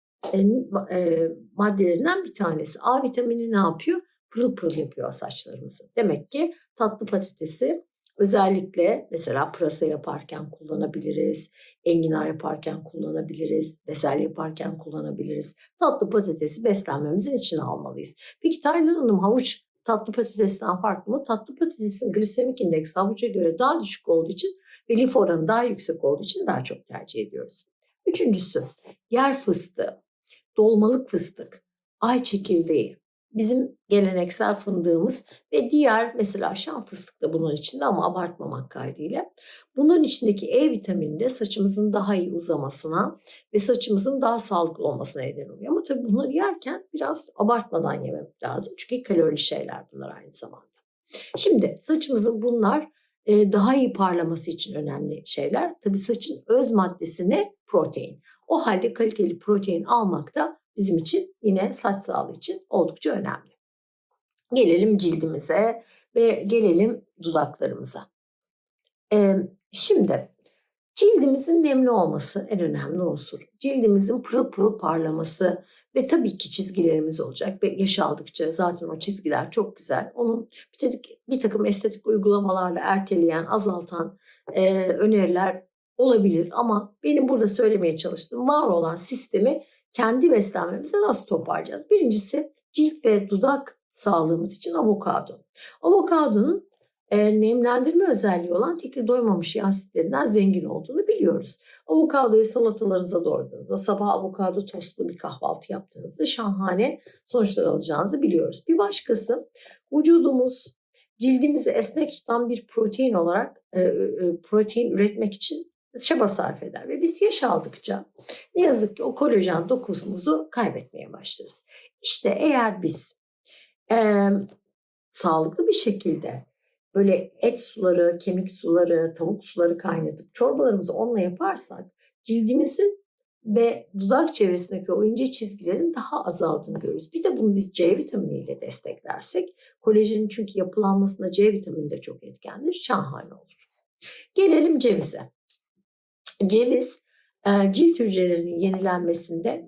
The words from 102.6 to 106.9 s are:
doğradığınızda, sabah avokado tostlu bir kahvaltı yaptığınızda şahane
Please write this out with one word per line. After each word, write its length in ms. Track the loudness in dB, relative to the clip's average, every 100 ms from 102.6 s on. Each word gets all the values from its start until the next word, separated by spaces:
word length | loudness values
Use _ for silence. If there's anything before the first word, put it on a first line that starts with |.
| 0 0 0 0 0 -2 -2
doğradığınızda, 520 | -2 -4 -10 -6 -4
sabah 300 | -2 0 0
avokado 580 | 0 -2 -4 -4 -2 -6
tostlu 440 | -10 -12 -8 -8
bir 80 | -8
kahvaltı 540 | -12 -6 -6 -6 -8
yaptığınızda 540 | -12 -12 -16 -12 -4 -4
şahane 760 | -2 -2 -2 0 2 0